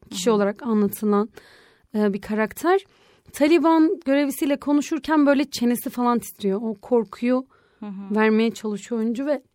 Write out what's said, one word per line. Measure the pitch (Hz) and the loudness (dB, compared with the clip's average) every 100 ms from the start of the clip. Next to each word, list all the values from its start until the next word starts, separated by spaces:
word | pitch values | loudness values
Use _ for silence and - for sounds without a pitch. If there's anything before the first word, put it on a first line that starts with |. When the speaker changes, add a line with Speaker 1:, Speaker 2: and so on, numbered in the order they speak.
| - | -14
Speaker 1:
kişi | 196 180 | -4 0
Speaker 2:
Hı | |
hı. | 214 | 2
Speaker 1:
olarak | 202 208 | 0 -2
anlatılan, | 240 214 202 208 214 202 214 - - - _ _ _ 214 | -2 0 0 0 0 0 0 -6 -20 -20 _ _ _ -2
e, | 208 | -2
bir | 196 | -2
karakter. | - 214 214 - 320 381 - _ _ _ _ | -4 -4 -4 -4 0 0 -2 _ _ _ _
Taliban | - 294 339 320 320 320 311 269 | 0 2 4 4 4 4 2 0
görevlisiyle | 277 285 - 302 285 | 2 2 -2 -2 -2
konuşurken | 277 294 277 320 - 311 285 | 0 0 0 -4 0 2 4
böyle | 277 285 | 4 0
çenesi | - 240 247 - | -2 -2 -2 -4
falan | 240 240 240 | -2 0 0
titriyor. | - - 202 196 | -4 -6 -4 -2
O | 226 | -4
korkuyu | 202 - 240 214 - 240 254 262 _ _ - | -8 0 0 0 -4 0 0 -2 _ _ -18
Speaker 2:
Hı | 208 | -14
hı. | 196 196 214 | -12 -4 2
Speaker 1:
vermeye | 220 220 226 | 4 4 2
çalışıyor | 208 220 202 - 233 | -2 -6 -8 -6 -4
oyuncu | 226 233 277 | -2 -2 -2
ve | 269 - | -4 -6